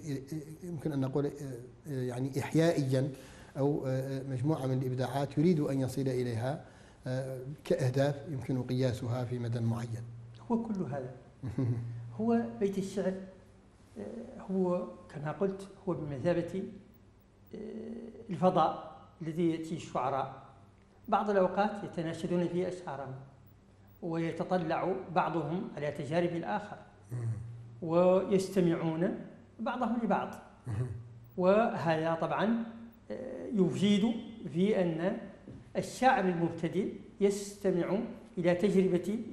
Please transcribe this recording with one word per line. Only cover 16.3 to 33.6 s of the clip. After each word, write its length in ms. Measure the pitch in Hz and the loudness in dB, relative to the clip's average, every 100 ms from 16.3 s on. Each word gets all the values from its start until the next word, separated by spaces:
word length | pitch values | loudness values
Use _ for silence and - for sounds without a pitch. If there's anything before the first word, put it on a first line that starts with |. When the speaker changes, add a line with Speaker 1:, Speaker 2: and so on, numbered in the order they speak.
| 170 165 190 - - - - - - - - - - | 2 0 -6 -8 -12 -20 -20 -20 -20 -20 -20 -16 -12
Speaker 2:
آه، 20 | 214 226 226 226 226 - - | -12 -10 -10 -12 -14 -16 -8
الفضاء 680 | 160 185 170 151 - - - - - | 4 4 6 4 2 -10 -16 -20 -10
الذي 300 | 160 160 170 | -6 2 2
يأتي 240 | 160 160 160 | 2 -4 -8
الشعراء. 640 | - 160 127 135 135 - - - - - - - - | -4 -2 0 0 -2 -8 -18 -20 -20 -20 -20 -18 0
بعض 220 | 208 214 | 2 4
الأوقات 420 | 202 185 190 214 - | 4 4 4 2 0
يتناشدون 640 | 151 - 165 165 - 175 170 | -6 -4 -4 -4 0 2 2
فيه 200 | 175 185 | 0 -2
أشعارهم، 460 | 180 - 139 131 131 - - - - - - - - | -4 -8 -8 -8 -10 -14 -20 -20 -20 -20 -20 -20 -10
ويتطلع 920 | 180 165 165 - 170 185 160 160 156 185 - 170 | -4 -2 -2 -2 0 0 2 0 0 -2 0 0
بعضهم 520 | 160 170 143 175 233 - | 2 0 -2 -2 -4 -4
على 140 | 147 | -4
تجارب 380 | - 131 165 175 165 | -4 -2 0 2 -2
الآخر، 420 | 165 202 - - - - - | -4 -4 -6 -14 -16 -20 -10
Speaker 1:
مم. 60 | 123 117 110 - - - - | -6 -4 -4 -8 -12 -16 -10
Speaker 2:
ويستمعون 1400 | 170 165 180 185 196 190 190 196 170 170 165 160 190 - - - - - | 2 6 8 6 6 2 4 4 4 4 0 2 0 -2 -10 -18 -20 -6
بعضهم 380 | 226 254 240 240 | -4 0 0 0
لبعض. 260 | 220 156 127 - - - 127 | 2 0 0 -10 -16 -14 -6
Speaker 1:
مم. 60 | 107 127 - - - - - | -4 -4 -6 -12 -18 -12 2
Speaker 2:
وهذا 760 | 180 208 233 226 160 160 160 165 | 6 6 4 2 2 2 2 0
طبعًا، 420 | 156 147 202 226 - - - - - | 0 2 2 2 -2 -10 -16 -20 -12
آه، 340 | - - - - | -10 -8 -8 -2
يفيد 580 | 220 | 4